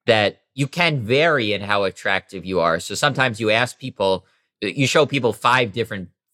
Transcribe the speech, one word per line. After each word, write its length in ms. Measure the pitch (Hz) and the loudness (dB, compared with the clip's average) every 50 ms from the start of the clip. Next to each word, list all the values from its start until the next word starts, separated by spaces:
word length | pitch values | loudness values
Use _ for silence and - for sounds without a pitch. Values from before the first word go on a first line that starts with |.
| _ | _
that 340 | - 113 107 104 98 - _ _ _ _ | 2 2 4 2 0 -2 _ _ _ _
you 120 | 131 143 | -6 -4
can 340 | 135 - 175 175 165 151 131 | -4 -2 0 0 0 0 -2
vary 520 | 107 104 127 143 160 170 156 131 113 104 | -2 0 2 2 2 2 2 0 0 -2
in 80 | 101 98 | -4 -4
how 240 | 101 101 104 101 98 | -2 -2 0 0 0
attractive 600 | 95 90 - - 104 98 95 - _ 98 95 87 | -2 -4 -4 -4 -2 -2 -2 -4 _ -14 -12 -8
you 160 | 95 92 87 | -2 0 2
are. 200 | 82 85 82 85 | 2 2 0 0
So 140 | - - 101 | -4 -8 -4
sometimes 460 | - - 147 123 135 131 127 113 107 | 0 0 0 2 0 0 -2 -2 -2
you 100 | 117 107 | 0 2
ask 280 | 107 113 127 - - - | 2 2 0 -2 -4 -12
people, 480 | 139 123 - - 98 95 95 90 - _ _ _ _ _ _ _ | -14 -14 -4 -2 0 0 0 0 -4 _ _ _ _ _ _ _
you 260 | 107 98 - 139 135 | -8 -6 -2 0 -2
show 200 | 120 - 165 147 | 2 4 2 2
people 260 | - 135 135 117 117 | 2 0 0 0 -2
five 400 | 104 - - 120 123 131 123 107 | -2 0 2 2 2 2 2 0
different 360 | 92 120 110 - 107 98 90 - _ _ _ _ | -2 -6 -6 -6 -6 -10 -10 -12 _ _ _ _